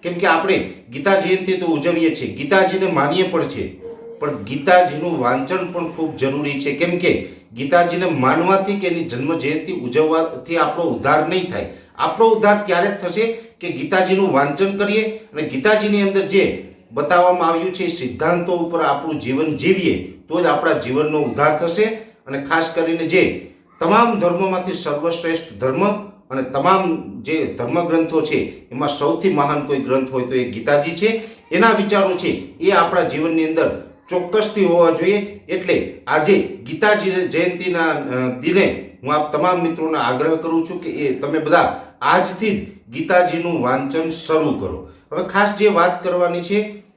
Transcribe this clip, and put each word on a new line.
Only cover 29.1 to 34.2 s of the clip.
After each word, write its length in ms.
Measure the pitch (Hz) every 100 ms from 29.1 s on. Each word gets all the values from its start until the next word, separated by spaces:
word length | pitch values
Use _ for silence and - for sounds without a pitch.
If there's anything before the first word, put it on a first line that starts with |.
| 165 190
મહાન 340 | 147 143 147 139
કોઈ 100 | 139
ગ્રંથ 340 | 117 131 131
હોય 120 | 131
તો 120 | 123 127
એ 80 |
ગીતાજી 480 | 120 101 143 143 156
છે. 300 | 170 214 226 - - _
એના 200 | 175 226
વિચારો 460 | 208 202 202 190 180
છે 120 | 165 - - -
એ 100 | 180
આપણા 320 | 185 170 180
જીવનની 420 | 165 147 160 160 156
અંદર 360 | 160 139 - - - -
ચોક્કસથી 560 | 180